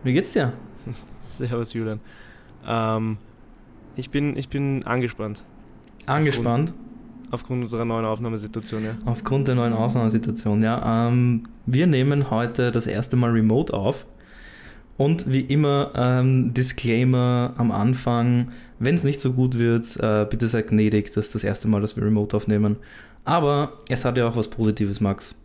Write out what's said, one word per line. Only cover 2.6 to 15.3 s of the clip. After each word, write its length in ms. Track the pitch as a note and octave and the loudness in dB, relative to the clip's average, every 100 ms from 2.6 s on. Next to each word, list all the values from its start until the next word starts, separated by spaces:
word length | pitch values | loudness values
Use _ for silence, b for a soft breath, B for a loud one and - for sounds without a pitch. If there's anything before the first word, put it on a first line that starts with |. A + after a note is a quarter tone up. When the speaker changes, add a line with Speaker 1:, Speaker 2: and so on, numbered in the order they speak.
| - | -4
Speaker 2:
Ähm, 500 | A2+ A2 A2 A2 G#2+ - - - - - - - - | -2 0 0 -2 -6 -12 -20 -20 -20 -20 -20 -14 -12
ich 160 | B2+ | -4
bin, 260 | C#3+ D3 - | -2 -2 -4
ich 100 | C3 | -6
bin 360 | C#3+ C#3 C3+ | -4 -2 -2
angespannt. 580 | - B2 B2 - A2 G#2+ - - - - - - - | -2 -2 -2 -4 -8 -8 -16 -20 -20 -20 -20 -16 -4
Speaker 1:
Angespannt? 640 | C3+ D3+ A#2+ A#2 A#2+ E3 | 0 2 0 0 0 -2
Speaker 2:
Aufgrund, 640 | - - - - - - | -6 -18 -20 -20 -20 -10
aufgrund 280 | A#2+ - B2+ | -10 -6 -6
unserer 220 | A#2 A#2 A#2 | -4 -4 -2
neuen 200 | A2+ A2 | -2 -2
Aufnahmesituation, 800 | A2 A#2 A2 G#2+ A2+ G#2+ A2 A2 | -2 -4 -6 -6 -10 -8 -6 -6
ja. 100 | A2 A#2+ | -6 -4
Speaker 1:
Aufgrund 420 | A2+ - C3+ C3 | -4 -2 0 2
der 80 | B2 | 2
neuen 180 | A#2+ | 2
Aufnahmesituation, 880 | A2 A2 A#2+ A2+ A2+ A2+ G#2+ A2 G#2 | 0 0 2 2 0 -2 -4 0 2
ja. 460 | A2 A#2+ A#2+ A2+ A#2 | 2 2 0 2 2
Ähm, 400 | B2 B2 A#2 - - - | 4 2 0 -4 -10 0
wir 220 | B2+ F3 | 2 4
nehmen 420 | C3+ C3+ C#3+ C3+ | 4 4 2 2
heute 420 | A2 A#2+ A#2+ B2 | 0 0 0 2
das 140 | A#2+ - | 2 -2
erste 300 | - B2 B2+ | -4 0 2
Mal 160 | A#2 | 4
remote 420 | A#2 A2 A2+ G#2+ | 4 4 4 0
auf. 320 | G#2 G2 - - - B B B B B B - - | -2 -2 -4 -10 -20 B B B B B B -20 -2
Und 340 | C#3+ E3 C3 | 0 2 0